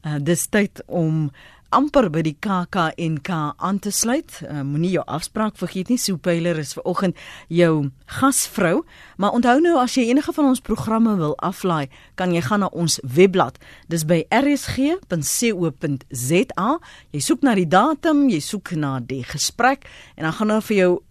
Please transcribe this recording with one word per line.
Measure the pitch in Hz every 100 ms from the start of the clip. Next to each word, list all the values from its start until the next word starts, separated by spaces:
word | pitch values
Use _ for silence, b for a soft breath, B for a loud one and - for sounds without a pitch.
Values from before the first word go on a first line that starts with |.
Uh, | 156 151
dis | 143 170 -
tyd | 214 202 - -
om | 175 160 160 147 B B B _
amper | - 294 277 208
by | 151
die | 160 147
K | 208 185 175
K | 196 160 -
N | 170 156
K | - 170 147 -
aan | 185 196
te | 208
sluit. | - 233 277 - -
Uh, | - 147
moenie | 139 147 170
jou | 170 -
afspraak | 151 - 214 214 -
vergeet | 180 190 175
nie. | 247
Sue | - 175
Pyler | 180 170 170 160
is | 143
vanoggend | - 165 175 190 - B B B
jou | 170 170 156 139 -
gasvrou. | - - 269 262 - - 180 220 - B B -
Maar | 202
onthou | 240 240 262
nou, | 339 330
as | 247
jy | - 233
enige | 262 302
van | 320
ons | 285 254
programme | - 220 220 226 226 202
wil | 151 -
aflaai, | 175 190 185 160 135 b b
kan | - 185
jy | 170
gaan | - 208
na | 190
ons | - 170 - 131
webblad. | 135 190 180 127 - B B -
Dis | 165
by | 156 170 -
R | 226 277
S | 285 -
G | - 277 370 -
punt | 170
C | 139 - 233
O | 185 165
punt | - 156 135 -
Z | 127 127 151 262 -
A. | 202 320 B B B
Jy | 147
soek | - 247
na | 277
die | 202 165
datum, | 185 269 302 330 294 277
jy | 165
soek | - 208 -
na | 165 147 131
die | 120 135
gesprek | 117 151 - - 240 277 - B B
en | -
dan | 160
gaan | - 214
daar | 214
vir | - 208
jou | 180 180 _